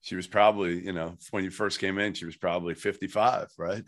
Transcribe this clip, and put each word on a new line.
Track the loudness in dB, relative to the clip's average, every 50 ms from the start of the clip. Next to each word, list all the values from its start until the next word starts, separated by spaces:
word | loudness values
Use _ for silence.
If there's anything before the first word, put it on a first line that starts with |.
She | -12 -8 -6
was | -6 -4 0
probably, | 4 6 8 8 8 6 2 0 0 -2 -4
you | -4 -4
know, | -4 -4 -6 -8 -12 -12 -6
when | -4 -4 -4
you | -4
first | -2 -2 -2 -2 -2 -2
came | -2 -2 0 0
in, | 0 -2 -2
she | -4 -8
was | -10 -8
probably | -4 -2 0 0 0 -2 -4 -6
fifty-five, | -4 -2 -4 -4 -4 -4 -4 0 2 4 4 2 0 -2 -8 _ -8
right? | -6 -4 -4 -6 -6